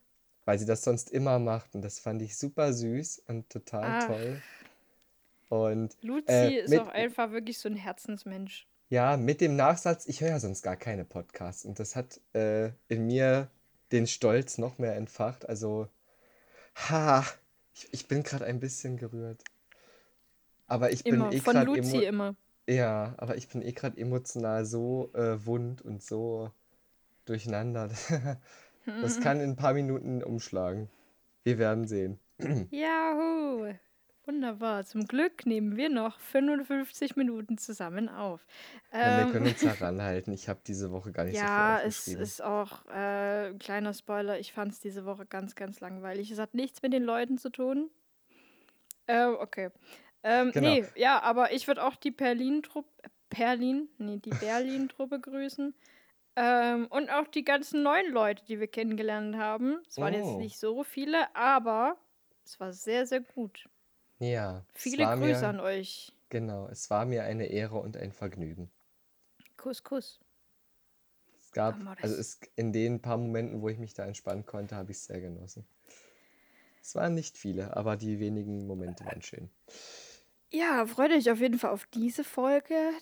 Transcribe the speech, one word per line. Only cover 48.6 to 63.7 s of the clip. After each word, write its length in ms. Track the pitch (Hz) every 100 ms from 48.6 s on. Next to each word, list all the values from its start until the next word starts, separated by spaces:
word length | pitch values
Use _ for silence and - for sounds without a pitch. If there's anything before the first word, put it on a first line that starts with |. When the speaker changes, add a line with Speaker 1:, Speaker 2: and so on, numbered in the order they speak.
| _ _ - - -
Speaker 2:
Äh, 180 | 233 240
okay. 440 | 226 208 - 185 - - - - _
Ähm, 280 | 214 240 247
Speaker 1:
Genau. 160 | - 294
Speaker 2:
nee, 160 | 285 196 -
ja, 260 | 247 269
aber 300 | 233 233 247
ich 160 | 254 285
würd 120 | 277
auch 180 | 269 -
die 140 | 294
Perlin-Trupp-, 960 | 240 262 240 254 294 - 294 285 _ - - _
Perlin, 600 | - 233 247 247 269 302 -
nee, 220 | 208 208
die 100 | 220
Speaker 1:
<laughs> 100 | -
Speaker 2:
Berlin-Truppe 800 | 214 233 262 269 269 - 269 277
grüßen. 560 | 269 269 277 277 285 - _ _ _ _ _ -
Ähm, 500 | 240 247 240 240 233
und 200 | 269 294
auch 180 | 285 302
die 160 | 302
ganzen 400 | 269 277 277 302
neuen 260 | 285 320 370
Leute, 320 | 240 208 202 -
die 160 | 214
wir 60 | 214
kennengelernt 680 | - 226 214 220 214 214 220
haben. 440 | 214 220 254 320 330
Es 120 | -
waren 160 | 196
jetzt 100 | 208
Speaker 1:
Oh. 160 | 196 196
Speaker 2:
nicht 180 | 220 -
so 280 | 214 240 285
viele, 500 | - 285 330 - -
aber 640 | 247 269 226 220 262 349 _ _ _ _ -
es 120 | -
war 100 | 190
sehr, 340 | 180 214 240 247
sehr 140 | 254
gut. 480 | 247 - 214 - -